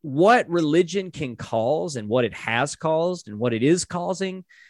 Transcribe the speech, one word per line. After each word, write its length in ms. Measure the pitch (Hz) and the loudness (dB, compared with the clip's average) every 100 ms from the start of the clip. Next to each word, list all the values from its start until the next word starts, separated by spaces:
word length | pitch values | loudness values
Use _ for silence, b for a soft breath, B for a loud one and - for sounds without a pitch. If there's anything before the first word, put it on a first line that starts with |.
what 480 | 156 135 190 240 170 | -4 4 6 6 2
religion 600 | 170 156 160 175 190 185 | 0 2 2 2 -2 -6
can 260 | 139 135 117 | -8 -8 -8
cause 580 | - 113 117 156 175 135 | -4 -2 0 -2 -2 -6
and 140 | 104 | 0
what 160 | 123 113 | 0 0
it 80 | |
has 420 | - - 117 147 - | -2 -2 0 0 -2
caused 520 | 160 160 175 175 - | -2 0 0 -4 -10
and 100 | 104 | -4
what 140 | 120 | -2
it 100 | 113 | 2
is 220 | 135 180 - | 4 2 0
causing, 580 | 175 175 170 190 190 - b | -6 -4 -4 -6 -8 -16 b